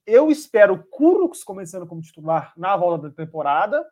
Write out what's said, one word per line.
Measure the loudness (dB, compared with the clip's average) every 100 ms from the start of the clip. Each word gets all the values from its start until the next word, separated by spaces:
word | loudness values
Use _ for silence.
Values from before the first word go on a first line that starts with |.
| 4
eu | 4 4
espero | 0 0 4 4
o | 4
Kurucs | -8 0 2 4 0 -4
começando | -16 -16 -14 -14 -14
como | -16
titular | -18 -12 -4 -4 -4 -8
na | -4 0
volta | 0 -2 -8
da | -14
temporada. | -12 -6 -2 -2 -2 -4 -6